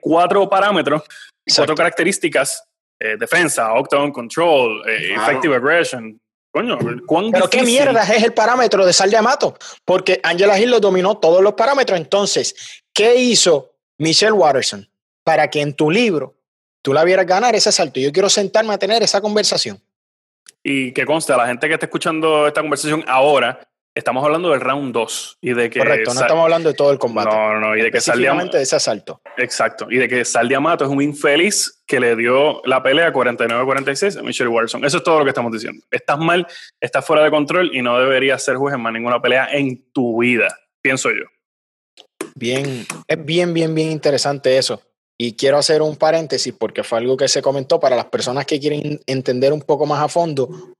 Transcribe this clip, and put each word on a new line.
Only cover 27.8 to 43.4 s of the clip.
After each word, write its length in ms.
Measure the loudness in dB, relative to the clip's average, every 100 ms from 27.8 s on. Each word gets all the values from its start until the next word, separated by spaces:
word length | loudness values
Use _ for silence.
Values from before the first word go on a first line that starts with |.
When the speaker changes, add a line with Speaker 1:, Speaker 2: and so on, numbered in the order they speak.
Speaker 1:
de 80 | 0
que 100 | 0
Sal 180 | 0 0
Diamato 260 | 0 0 -2
Speaker 2:
Específicamente 100 | -2
de 40 |
ese 140 | 0 -2
asalto. 440 | -2 -4 -8 -18 -12 -6
Speaker 1:
Exacto, 500 | -6 -2 -4 -4 -4
y 60 | -2
de 100 | 0
que 160 | -2
Sal 240 | -2 0 0
Diamato 360 | 0 0 0
es 60 | 0
un 120 | 0
infeliz 800 | -2 0 0 2 2 0 -6 -10
que 140 | -4 0
le 160 | 2
dio 480 | 0 2 2 2 0
la 160 | -2 0
pelea 300 | 2 2 2
cuarenta 320 | 2 0 0
y 40 | -2
nueve 140 | -2
a 40 | -2
cuarenta 240 | -2 -4
y 60 | -2
seis 200 | -4 -4
a 60 |
Michelle 260 | -6 -4 -2
Watterson. 360 | 0 -2 -2
Eso 140 | -2 0
es 40 |
todo 160 | 2 2
lo 60 |
que 60 | 2
estamos 200 | 0 -4
diciendo. 320 | -6 -10 -14 _
Estás 260 | -6 -4 -2
mal, 280 | 0 0 -2 -10 -20 _
estás 240 | -6 -4
fuera 200 | 2 4
de 60 | 4
control 440 | 2 0 0 -2
y 80 | -2
no 160 | 0 2
deberías 440 | 2 2 0 0
ser 100 | -2 -2
juez 160 | -2
en 60 | -4
más 120 | -6
ninguna 280 | -6 -2 -2
pelea 280 | 2 0 0
en 400 | -2 -4 -6 _
tu 280 | -4 -2 0
vida, 360 | 2 2 0 -4 _ _
pienso 300 | -4 -2 -2
yo. 140 | -4 -6 _ _ _ _ _ _ _ _ -18 -18
Speaker 2:
Bien, 520 | -10 -6 -4 -4 -8 -10 -12 -6
es 180 | -6
bien, 280 | -2 -2